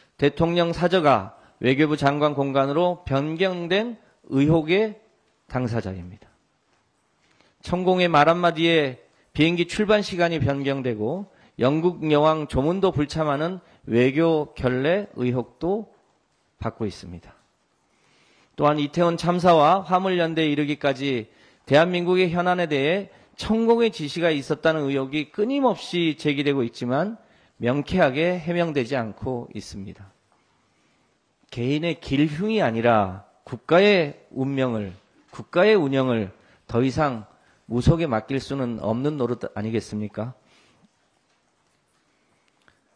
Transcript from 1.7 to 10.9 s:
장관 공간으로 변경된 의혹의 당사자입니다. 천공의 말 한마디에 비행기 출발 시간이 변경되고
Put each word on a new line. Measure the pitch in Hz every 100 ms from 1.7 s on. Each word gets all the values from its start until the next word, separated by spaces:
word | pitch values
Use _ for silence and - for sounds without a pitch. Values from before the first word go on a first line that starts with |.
| 135 151 151
장관 | 139 147 147
공간으로 | 139 139 135 135 147 180 175
변경된 | - 135 151 160 190 180 170 190 233 220 _ _ -
의혹의 | 135 147 165 151 185 220 202 _ _ _ _ _
당사자입니다. | 127 123 113 101 95 87 95 _ _ _ _ _ _ _ _ _ _ _ _ _ _
천공의 | - 180 185 185 175
말 | 151 147
한마디에 | 175 175 160 170 165 139 123 _ _ _
비행기 | - 160 175 170
출발 | - 208 214
시간이 | 196 175 170 165
변경되고 | 135 139 139 139 127